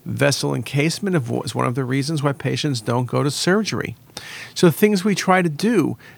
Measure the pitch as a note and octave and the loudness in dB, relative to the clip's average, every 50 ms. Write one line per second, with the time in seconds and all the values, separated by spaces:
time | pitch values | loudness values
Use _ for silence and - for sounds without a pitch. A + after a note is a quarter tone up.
0 | - - A2+ A2+ C#3 C#3+ C#3 - - C#3+ C#3 C3 A#2 - - C#3+ C#3+ E3 - - | -10 -8 -2 0 2 2 2 0 -2 -2 -2 -4 -4 -4 -2 0 0 0 -2 -2
1 | G3+ G3 F3+ D#3+ A#2+ A#2 A#2 B2 - - - B2+ B2+ B2+ A#2+ C#3 C3 A#2+ C3 C#3 | -2 -2 0 0 0 -2 -4 -4 -4 -4 -2 -2 -2 -2 0 -2 -2 -2 0 -2
2 | C3+ D3 E3 D3 C3+ D3 C#3 - - B2+ C3 B2+ - D3+ C#3 A#2+ - - A#2 B2 | -2 -2 -2 0 0 -2 -2 -2 -2 -2 -2 -2 -2 -2 -2 -2 -2 -2 0 0
3 | B2+ A#2 - B2+ C3 D3 - - - F3 F#3 G#3+ G#3+ - - G#2+ - - A2+ - | 0 0 0 0 0 0 -2 -2 0 2 2 2 2 0 -4 -4 -4 -6 -8 -12
4 | - - - - - - - - - - - - - F3 - - G#3 G#3+ G#3 F#3 | -16 -18 -18 -16 -16 -14 -16 -16 -16 -14 -2 4 4 4 4 6 4 4 4 4
5 | F3 G#3+ G3 - - G3 F#3 F#3 F3+ E3+ D3 C#3+ - A3 B3 F#3+ C3+ A#2+ A#2 - | 2 2 0 0 2 4 4 4 4 2 0 0 0 2 2 2 2 2 0 -6
6 | - - - | -12 -20 -20